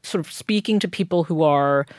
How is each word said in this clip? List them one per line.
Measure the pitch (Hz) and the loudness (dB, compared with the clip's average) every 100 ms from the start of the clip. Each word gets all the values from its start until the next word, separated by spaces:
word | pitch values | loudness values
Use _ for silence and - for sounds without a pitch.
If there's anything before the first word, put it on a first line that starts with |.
sort | - 185 | -6 -6
of | 156 | -6
speaking | - - 208 214 208 | -8 -2 -2 0 0
to | 180 | -2
people | - 180 175 | -4 -2 0
who | 160 160 | 0 2
are, | 151 143 143 139 139 | 4 4 4 2 -2